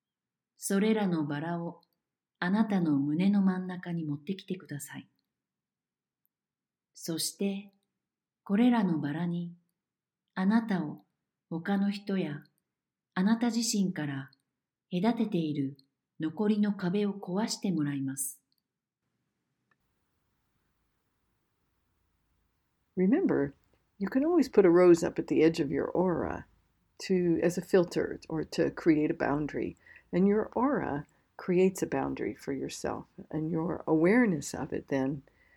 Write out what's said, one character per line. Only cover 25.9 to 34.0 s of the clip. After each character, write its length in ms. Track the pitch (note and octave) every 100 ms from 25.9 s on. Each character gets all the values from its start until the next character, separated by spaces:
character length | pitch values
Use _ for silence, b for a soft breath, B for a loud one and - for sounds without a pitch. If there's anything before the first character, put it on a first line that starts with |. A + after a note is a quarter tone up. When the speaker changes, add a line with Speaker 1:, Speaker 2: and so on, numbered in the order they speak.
Speaker 2:
aura 520 | - F#3 D#3 F#2+ - - _ _ _ _ -
to, 400 | - F#3 F3 E3
as 160 | F3 E3+
a 40 |
filter 580 | F3 F#3+ F3 - - - -
or 140 | D#3+
to 260 | - - D3
create 380 | C#3+ F3 D3+ D3+
a 40 |
boundary. 600 | E3 A#2 C#3+ D3 B2+ - - b b _
And 160 | F3 G3
your 240 | G#3 -
aura 520 | - C4 A#3+ C3+ C#3+ - _ _ -
creates 440 | - F3+ F#3+ F#3+
a 60 | -
boundary 480 | C3+ C#3 C3 A2 -
for 180 | -
yourself. 520 | C3+ C3+ - - G#2+ - - -
And 180 | D#3 D#3
your 340 | E3 E3+ - -
awareness 640 | D#3